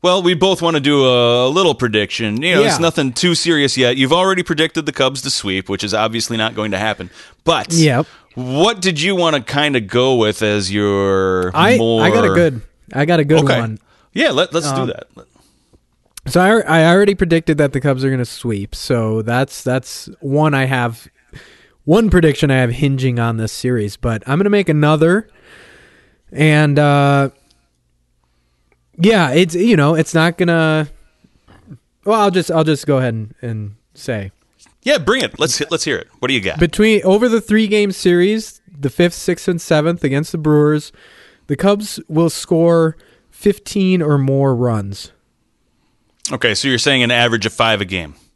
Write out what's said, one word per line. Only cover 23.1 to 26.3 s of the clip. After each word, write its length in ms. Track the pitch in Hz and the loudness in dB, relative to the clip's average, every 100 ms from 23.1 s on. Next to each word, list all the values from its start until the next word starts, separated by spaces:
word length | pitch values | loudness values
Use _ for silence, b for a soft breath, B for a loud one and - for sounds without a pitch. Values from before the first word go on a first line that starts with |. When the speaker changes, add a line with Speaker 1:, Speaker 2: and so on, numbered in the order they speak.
| 120 | 0
Speaker 2:
on 200 | 117 113 | -2 -2
this 140 | 110 | -6
series. 420 | - 127 123 104 - | -6 -4 -2 -4 -6
But 260 | 123 110 123 | -6 -6 -2
I'm 100 | 147 | 0
gonna 120 | 202 | 2
make 180 | 202 185 | 2 2
another, 580 | 151 147 156 160 196 220 b b b b b b b b b _ | 2 4 4 4 2 -2 b b b b b b b b b _